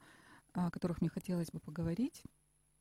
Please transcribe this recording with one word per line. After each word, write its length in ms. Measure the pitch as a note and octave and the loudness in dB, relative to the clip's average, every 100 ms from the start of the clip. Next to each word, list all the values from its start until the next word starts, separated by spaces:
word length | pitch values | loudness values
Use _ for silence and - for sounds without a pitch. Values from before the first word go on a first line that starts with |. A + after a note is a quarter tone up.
| - - - - - | -8 -20 -20 -20 -6
о 160 | - F3 | 0 0
которых 300 | - F3 E3+ | 2 0 2
мне 100 | E3 | 2
хотелось 400 | - - F3 E3 | 0 0 0 0
бы 80 | D#3+ | -4
поговорить. 640 | - D3+ E3 E3+ C#4 - - _ _ _ _ _ | -6 -2 0 2 0 -2 -16 _ _ _ _ _